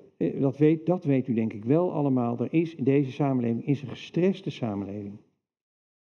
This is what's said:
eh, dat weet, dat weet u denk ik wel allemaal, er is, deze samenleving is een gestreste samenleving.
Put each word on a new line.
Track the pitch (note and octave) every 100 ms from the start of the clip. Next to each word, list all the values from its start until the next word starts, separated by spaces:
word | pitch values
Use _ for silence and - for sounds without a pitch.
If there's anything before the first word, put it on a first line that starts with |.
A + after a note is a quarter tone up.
| - -
eh, | F3 -
dat | C#3 B2
weet, | D3+ D#3+ D#3+
dat | F3+
weet | C#3+ C3 B2
u |
denk | A2+ A2+
ik | G#2+
wel | A#2 D#3 F3+
allemaal, | D#3+ C#3+ B2+ A#2+ A#2
er | B2+
is, | E3 E3 -
deze | C3 C#3 C3+
samenleving | A#2+ C#3+ C3 A#2 A#2 -
is | C3+
een | A2
gestreste | G#2 - E3+ F#3 F#3+ D#3+
samenleving. | - A#2 G2+ G2 G#2 G2+ G#2+ _ _ _ _ _ _ _ _